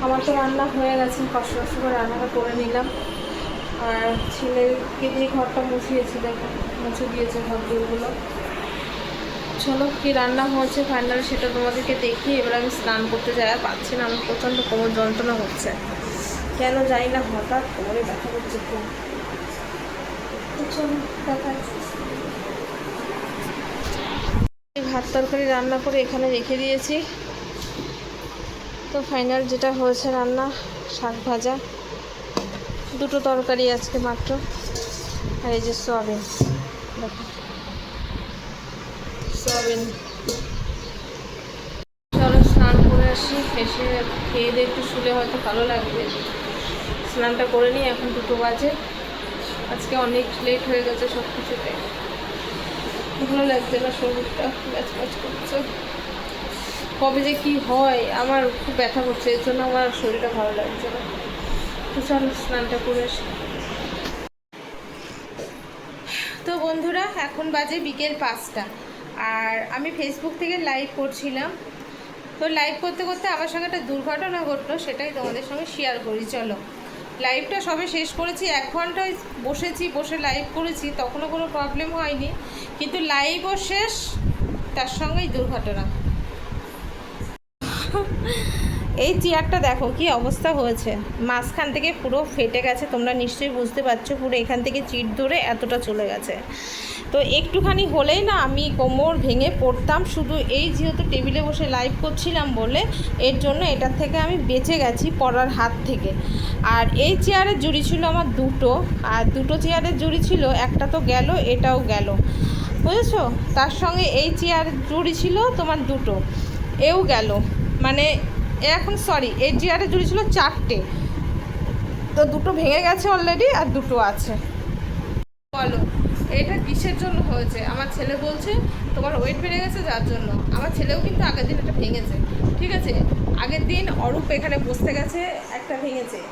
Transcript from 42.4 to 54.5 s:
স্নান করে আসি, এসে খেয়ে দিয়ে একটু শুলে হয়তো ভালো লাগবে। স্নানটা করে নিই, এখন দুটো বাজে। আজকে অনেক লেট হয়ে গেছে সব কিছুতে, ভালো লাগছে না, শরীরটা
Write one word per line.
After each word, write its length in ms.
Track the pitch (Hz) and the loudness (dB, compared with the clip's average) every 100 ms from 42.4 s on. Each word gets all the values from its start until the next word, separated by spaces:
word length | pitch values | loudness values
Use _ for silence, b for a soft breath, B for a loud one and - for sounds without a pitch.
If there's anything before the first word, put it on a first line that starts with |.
| 254 | 10
স্নান 240 | 254 240 240 240 | 10 10 10 10
করে 160 | 247 254 254 | 10 6 4
আসি, 220 | 262 277 269 247 | -2 -2 -2 0
এসে 220 | 226 247 254 247 233 - - | -2 0 0 0 -2 -4 -2
খেয়ে 220 | 247 233 | 0 2
দিয়ে 120 | 240 247 | 2 2
একটু 140 | 254 254 | 0 -2
শুলে 200 | 262 247 247 | -2 2 2
হয়তো 200 | 240 254 226 | 0 -2 0
ভালো 160 | 214 240 | 0 2
লাগবে। 320 | 233 220 220 - - - - - 196 - - - - - | 0 -2 -2 -2 -4 -6 -6 -6 -6 -4 -4 -4 -4 -4
স্নানটা 340 | 247 240 240 247 | -2 0 2 2
করে 160 | 247 247 262 | 4 4 4
নিই, 100 | 269 | 0
এখন 140 | 240 247 233 | 0 -2 -4
দুটো 160 | 226 240 | -2 0
বাজে। 260 | 233 233 285 302 - - - - - - - - - | 2 2 0 0 -6 -8 -8 -8 -8 -8 -6 -6 -6
আজকে 200 | 240 - 262 247 | -6 -2 0 2
অনেক 200 | 247 254 - 247 | 2 0 -2 0
লেট 180 | 254 262 | 0 2
হয়ে 140 | 247 240 | 0 0
গেছে 180 | 233 247 233 | 0 -2 -2
সব 100 | 240 - | -4 -6
কিছুতে, 360 | - 240 - - - - - - - - - - - - - - - - 269 | -6 -4 -4 -6 -6 -6 -8 -8 -8 -8 -6 -6 -6 -6 -6 -6 -6 -4 0
ভালো 160 | 277 277 | 2 4
লাগছে 240 | 254 247 247 | 2 2 0
না, 60 | 254 254 | 0 -2
শরীরটা 460 | 247 247 240 - 254 | -2 -2 -4 -2 -4